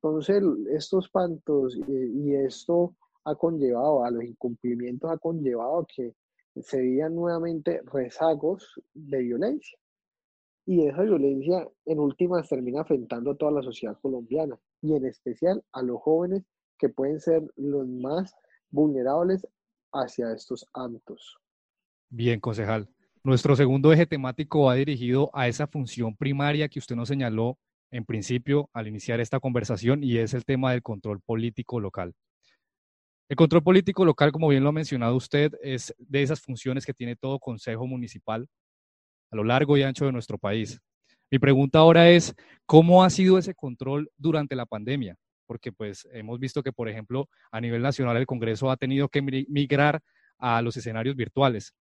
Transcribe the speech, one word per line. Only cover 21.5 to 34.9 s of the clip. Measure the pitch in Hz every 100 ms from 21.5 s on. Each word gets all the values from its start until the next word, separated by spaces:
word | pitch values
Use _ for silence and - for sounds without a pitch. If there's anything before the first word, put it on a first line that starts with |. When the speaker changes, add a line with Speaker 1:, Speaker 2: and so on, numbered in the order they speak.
| _ _ _ _ _ _
Speaker 2:
Bien, | 117 120 117
concejal. | 120 110 104 110 101 _ _ _
Nuestro | 135 131 143 135
segundo | 139 135 143
eje | 160
temático | 170 151 131 127 147 156
va | 139
dirigido | 127 139 135 120 127 147
a | - 123
esa | 120 147
función | 156 123 - 113 107
primaria | 139 139 143 147 151
que | -
usted | - 120
nos | 120
señaló | 139 123 110 117 131 _ _ _
en | 123
principio | 104 110 104 123 123 143 143
al | 117 110
iniciar | 107 - 117
esta | 117 135
conversación | 131 123 104 101 117 143
y | 139 117
es | 113
el | 123
tema | - 135 131
del | 123
control | - 104 107 101
político | - 113 117 110 120 123
local. | 98 95 87 - _ _ _ _ _ _ _ _ _ _ _
El | 143
control | 160 160
político | 156 190 190 185
local, | 180 143 147
como | 151 160
bien | 135
lo | 139
ha |
mencionado | 156 156